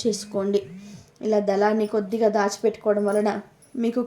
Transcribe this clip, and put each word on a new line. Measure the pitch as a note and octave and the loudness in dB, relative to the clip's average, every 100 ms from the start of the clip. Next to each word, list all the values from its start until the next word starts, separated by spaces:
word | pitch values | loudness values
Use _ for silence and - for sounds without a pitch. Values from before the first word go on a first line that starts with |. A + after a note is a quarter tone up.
చేసుకోండి. | A#3+ G3 - G3+ G3+ G3+ E3 F#3 G3+ G3+ - - G#3+ | -2 -2 -4 -4 0 0 -2 -14 -18 -20 -20 -6 0
ఇలా | G#3 G3 | 0 2
ధనాన్ని | G3 G#3+ A3 G#3 | 2 2 2 0
కొద్దిగా | A3 F#3+ A3 G#3+ G#3 | -2 -2 2 2 4
దాచిపెట్టుకోవడం | G3+ - A3 - G#3+ G#3 G#3 | 0 0 -2 0 0 2 2
వలన | G#3 G#3+ G3+ - _ _ A#3+ | 2 0 -2 -6 _ _ -4
మీకు | A#3 B3 | -2 0